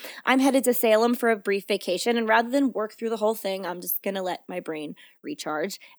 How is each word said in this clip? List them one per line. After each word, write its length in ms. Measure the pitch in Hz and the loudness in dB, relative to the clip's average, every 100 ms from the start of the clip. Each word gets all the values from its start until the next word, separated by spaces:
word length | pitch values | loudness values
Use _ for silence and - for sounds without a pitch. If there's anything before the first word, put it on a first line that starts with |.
| - - - | -16 -6 0
I'm 140 | 262 | 4
headed 260 | 269 262 247 | 4 4 4
to 80 | |
Salem 420 | 240 226 214 240 240 | 2 4 4 4 2
for 160 | 233 | 2
a 60 | 214 | 0
brief 280 | 202 196 - | 0 -2 0
vacation, 520 | 202 - 180 240 233 | -2 -2 -2 0 0
and 100 | 220 | 4
rather 220 | 220 233 | 4 4
than 240 | 277 269 | 2 2
work 200 | 196 214 | 0 -6
through 160 | - 226 | -6 -6
the 60 | 220 | 0
whole 180 | 214 220 | 0 0
thing, 300 | 196 190 180 | -4 -6 -6
I'm 140 | 180 | -8
just 240 | 180 - | -8 -6
gonna 180 | 202 196 | -4 -4
let 200 | 185 170 - | -4 -6 -8
my 100 | 180 | -10
brain 360 | 175 156 151 - - _ | -8 -8 -10 -12 -20 _
recharge. 560 | - 151 156 151 190 - - | -12 -10 -6 -4 -6 -8 -16